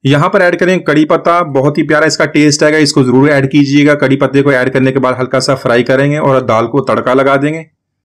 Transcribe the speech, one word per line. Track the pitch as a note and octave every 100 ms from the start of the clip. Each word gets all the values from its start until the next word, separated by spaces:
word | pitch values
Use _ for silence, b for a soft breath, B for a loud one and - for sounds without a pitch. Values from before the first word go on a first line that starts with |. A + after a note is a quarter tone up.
यहाँ | C3 C#3+ F3
पर | G3
ऐड | F3 F3
करें | F3+ F#3
कड़ी | F3 D3 D#3
पत्ता, | E3 E3+ E3+
बहुत | D#3+ C#3 C#3+ D3
ही |
प्यारा | D3 D3+ D#3
इसका | D3+ D3+
टेस्ट | D3+ D3+ D3
आएगा, | D3+ D#3
इसको | C#3+ D3
जरूर | B2+ B2+ C#3+
ऐड | C#3+ C3+
कीजिएगा। | D3 C#3 C#3+ D3 C#3+
कड़ी | C3+ C#3
पत्ते | C3+ C#3
को | C#3
ऐड | C3 B2+
करने | C3 C3
के | C3
बाद | B2+ A#2+
हल्का | B2+ C3
सा | C3+ C3
फ्राई | B2+ A#2+
करेंगे | A#2+ C3 C#3+ D3
और | C#3 C3
दाल | A#2 A2 A#2
को | C#3
तड़का | - A2+ A#2+
लगा | C3 C3+ C#3
देंगे। | C#3+ D#3+ D#3+ _ _ _ _